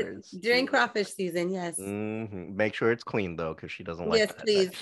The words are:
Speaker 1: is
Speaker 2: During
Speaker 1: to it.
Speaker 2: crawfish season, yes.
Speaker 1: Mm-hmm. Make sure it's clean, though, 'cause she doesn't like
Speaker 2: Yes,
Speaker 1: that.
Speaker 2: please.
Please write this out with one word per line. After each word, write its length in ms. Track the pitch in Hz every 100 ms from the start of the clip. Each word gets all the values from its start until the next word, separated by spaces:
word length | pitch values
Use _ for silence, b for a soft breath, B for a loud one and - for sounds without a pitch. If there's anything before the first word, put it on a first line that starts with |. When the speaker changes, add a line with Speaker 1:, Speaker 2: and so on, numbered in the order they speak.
| 92 95
Speaker 1:
is 120 | -
Speaker 2:
During 360 | 185 202 247 269
Speaker 1:
to 40 |
it. 40 |
Speaker 2:
crawfish 400 | 269 240 220 196
season, 360 | - 185 170 175
yes. 280 | 190 175 160
Speaker 1:
Mm-hmm. 800 | 98 101 107 110 113 101 82 98
Make 180 | 107
sure 160 | - 113
it's 100 | 120
clean, 320 | - 120 95 82
though, 180 | 82
'cause 160 | 78 82
she 140 | -
doesn't 240 | 90 85 87
like 120 | 226
Speaker 2:
Yes, 100 | 214
Speaker 1:
that. 100 | - 220
Speaker 2:
please. 260 | 208 190 185